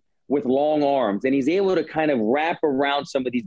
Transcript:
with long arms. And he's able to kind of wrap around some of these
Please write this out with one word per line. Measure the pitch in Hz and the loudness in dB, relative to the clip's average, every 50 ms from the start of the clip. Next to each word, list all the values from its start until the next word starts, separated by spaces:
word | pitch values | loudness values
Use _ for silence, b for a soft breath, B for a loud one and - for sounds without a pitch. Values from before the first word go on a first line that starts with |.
| _ _ _ _ _ | _ _ _ _ _
with | - 131 147 - | -2 -2 -2 0
long | 120 131 139 147 151 156 151 147 | 0 0 2 2 2 2 2 2
arms. | 139 139 135 120 101 98 101 - | 2 2 2 0 0 -2 0 0
And | 135 139 | 0 0
he's | 139 123 | 2 2
able | 147 175 202 196 190 185 | 2 0 2 2 2 0
to | 165 156 | 0 -2
kind | - - 156 156 151 | -2 -2 -2 0 0
of | 139 117 | 0 0
wrap | 107 107 131 147 156 170 175 - - | 2 0 0 0 0 -2 -2 -2 -2
around | 151 131 135 143 139 143 143 135 | -2 0 0 0 0 0 -2 -4
some | - - 135 127 | -4 -4 -4 -4
of | 123 | -2
these | 123 123 110 | -4 -4 -6